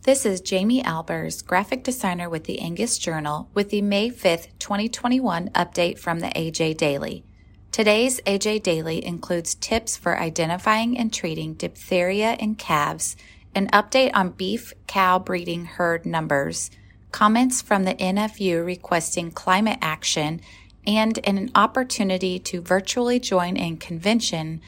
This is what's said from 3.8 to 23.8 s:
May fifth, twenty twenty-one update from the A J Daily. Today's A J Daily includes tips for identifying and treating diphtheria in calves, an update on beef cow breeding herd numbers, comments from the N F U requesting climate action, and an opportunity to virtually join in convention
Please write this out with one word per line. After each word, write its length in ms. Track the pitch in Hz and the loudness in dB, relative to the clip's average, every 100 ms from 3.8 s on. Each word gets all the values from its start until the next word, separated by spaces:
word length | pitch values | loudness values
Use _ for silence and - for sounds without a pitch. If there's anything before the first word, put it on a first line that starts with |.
May 300 | 202 202 226 | 2 2 0
fifth, 380 | 247 190 170 - - | 2 2 2 -4 -14
twenty 280 | - 202 226 | -4 -2 -2
twenty-one 640 | - 247 254 247 170 180 - | -2 0 2 2 -2 -2 0
update 420 | 175 - 175 - | 0 2 0 0
from 220 | - 165 | -4 -4
the 120 | 175 - | -2 -4
A 140 | 165 | -4
J 240 | 160 160 160 | 0 -2 2
Daily. 480 | 156 139 147 - - - - - - | 0 0 -4 -8 -16 -20 -20 -20 -8
Today's 500 | - 214 214 254 254 - | 2 4 4 4 0 0
A 100 | 196 | 0
J 220 | 214 214 | 0 0
Daily 440 | 208 165 160 165 | 0 0 0 -4
includes 520 | - 170 - 175 165 - | -4 -8 -4 -4 -2 -6
tips 420 | - 226 226 - | -2 -2 -2 -4
for 220 | - - | -2 0
identifying 760 | 165 160 165 180 214 214 233 247 | -2 -2 -2 0 2 2 2 0
and 160 | 220 | -2
treating 440 | - 170 160 160 156 | -2 -4 -4 -6 -6
diphtheria 800 | 175 - - 185 175 202 220 - | -10 -10 -2 2 2 2 0 0
in 180 | 214 | -4
calves, 640 | 214 - 156 151 160 - - - - - 196 | -4 0 0 0 -2 -6 -8 -18 -20 -6 -4
an 120 | 196 | 4
update 400 | 202 214 262 262 | 4 4 4 4
on 160 | - 180 | 4 0
beef 440 | - 185 226 - - - | -2 -4 -4 -8 -18 -4
cow 320 | 202 185 185 | 2 4 4
breeding 480 | 185 185 175 170 170 | 2 -4 -4 -6 -6
herd 400 | - 175 165 170 | -2 0 0 -2
numbers, 640 | 165 156 143 151 170 - - - - - | -2 0 0 0 -4 -8 -12 -20 -20 -14
comments 520 | - 214 226 254 254 | 2 4 6 4 2
from 220 | - 202 185 | 0 2 2
the 140 | - | 0
N 200 | 185 196 | 0 0
F 200 | 214 214 | -2 -2
U 220 | 190 170 | 0 0
requesting 720 | 170 180 - 170 160 - 170 | 0 -6 0 0 0 -4 -6
climate 480 | - - 185 220 - | -6 2 2 2 0
action, 580 | 160 156 - - 151 165 - - - - - | -2 -2 -2 -2 -2 -4 -10 -20 -20 -8 0
and 320 | 214 220 220 | 2 2 0
an 260 | - 196 208 - | 0 0 0 2
opportunity 840 | 214 - 254 - 196 185 185 180 | 2 0 -2 -2 -2 0 -2 -4
to 240 | - 180 | -6 -8
virtually 580 | 175 185 196 - 240 247 | 0 0 0 -2 2 0
join 380 | 247 185 175 190 | 2 0 0 -2
in 200 | 170 | -4
convention 840 | 160 | -6